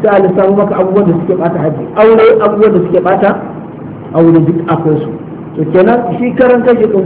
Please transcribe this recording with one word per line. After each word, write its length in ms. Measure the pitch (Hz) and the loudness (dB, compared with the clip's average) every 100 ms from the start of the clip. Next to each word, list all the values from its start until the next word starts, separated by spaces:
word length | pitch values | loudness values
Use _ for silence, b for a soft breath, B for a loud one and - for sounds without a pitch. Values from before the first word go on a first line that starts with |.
sai 100 | 214 | 0
a 80 | 196 | 2
lissafa 320 | 190 - 196 | 2 2 2
maka 220 | 202 190 185 | 2 0 0
abubuwan 300 | 185 196 170 | 0 2 2
da 60 | |
suke 200 | 160 - 185 | 0 -2 -2
ɓata 220 | 165 170 | -2 -2
hajji. 240 | 151 139 - 208 | -4 -4 -6 2
Aure 300 | 220 220 226 220 | 4 4 4 4
abubuwan 280 | 208 208 214 | 2 2 2
da 60 | 180 | 2
suke 200 | 175 175 | 0 -2
ɓata 300 | 180 196 202 196 - - - - - - - | -2 0 0 -2 -8 -14 -16 -16 -16 -16 -6
aure 300 | 156 165 165 | 2 4 4
duk 200 | 156 165 165 | 2 -2 -2
akwai 300 | 160 160 143 | -2 -2 -2
su. 100 | - - - - - - | -4 -10 -14 -14 -12 -8
To 60 | 143 | -2
kenan 280 | 185 208 247 - - | 2 2 0 -2 -4
shi 160 | 240 - | -4 0
karan 280 | 254 247 | 2 2
kanshi 200 | 247 226 | 2 2
ɗin 200 | 214 196 | 2 0